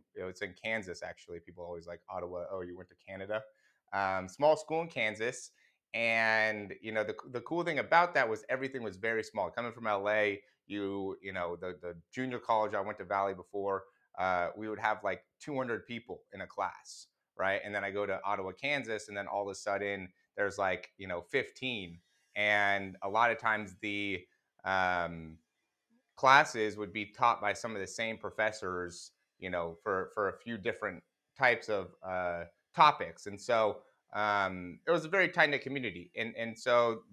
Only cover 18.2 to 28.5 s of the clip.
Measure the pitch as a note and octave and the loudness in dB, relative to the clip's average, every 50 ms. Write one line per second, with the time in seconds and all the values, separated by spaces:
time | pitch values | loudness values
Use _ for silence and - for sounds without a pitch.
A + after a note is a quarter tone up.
18.2 | - G2 G2+ G2 F#2+ F#2+ F2+ - - C#3 D3 C#3 A#2 A2 A2 G#2 - - G2+ G2+ | 0 0 0 0 -2 -4 -6 -4 -2 -2 -2 -2 -2 -2 -4 -6 -6 -6 -8 -6
19.2 | G2 - D#2+ G2+ G2+ G2 F#2+ - - G#2 G2 G2+ G2+ G2+ G2+ F#2+ F#2+ F2+ _ _ | -6 -4 -2 -2 -2 -4 -6 -4 -2 -2 0 0 0 -2 -2 -4 -6 -10 _ _
20.2 | _ _ - - G2+ G2 F#2+ - G2 F#2+ F#2 F2+ - - _ - G2 F#2 F2+ F2 | _ _ -2 0 0 0 2 2 2 2 2 0 -4 -10 _ -12 -8 -6 -6 -6
21.2 | E2+ - - C3+ A#2+ - - - C3 C3 B2 G#2+ F#2 E2+ E2+ E2+ _ _ _ _ | -4 -2 0 -2 -2 -2 -6 -8 -6 -6 -4 -6 -6 -10 -12 -16 _ _ _ _
22.2 | _ _ - G#2 G#2 G#2 G#2 G#2 G2+ G2+ G2+ G2 G2 F#2+ F#2+ F#2+ G2 G2 G2+ A2 | _ _ -2 0 2 4 6 6 6 4 4 2 0 -4 -8 -6 -4 0 4 4
23.2 | A#2+ A#2+ A2+ A2+ - A2+ G#2+ G#2+ G#2+ F#2+ F#2 - - G#2+ G2+ G#2 G#2 G2+ F#2+ F2 | 4 4 4 2 2 2 2 0 -2 -6 -10 -8 -6 -4 -4 -2 -2 -2 -4 -6
24.2 | - _ _ _ _ _ _ _ - F#2 F#2+ F#2+ F#2 F2+ F2+ F2 E2+ E2+ E2+ E2 | -8 _ _ _ _ _ _ _ -2 0 2 4 4 4 2 2 0 -2 -4 -8
25.2 | D#2+ D#2+ D#2+ D#2+ _ _ _ _ _ _ _ _ _ _ _ _ _ _ _ - | -10 -12 -14 -18 _ _ _ _ _ _ _ _ _ _ _ _ _ _ _ 4
26.2 | - C3 C3+ C#3+ D#3 D#3 - A#2 G#2+ G#2+ G2 G#2 G#2+ F#2+ F#2 A2 G#2 G2 - - | 8 10 10 10 8 6 2 0 0 0 0 -4 -8 -6 -6 -6 -8 -6 0 4
27.2 | B2+ A#2 A2+ - G2+ G#2 G2 - - A#2 A2 G2+ F#2+ F2+ - - A2+ A2+ A2 G2 | 4 4 4 4 2 0 0 0 -4 -6 -6 -6 -6 -6 -6 -4 -4 -4 -4 -6
28.2 | - G2+ - - A2 A2 | -8 -6 -2 0 0 0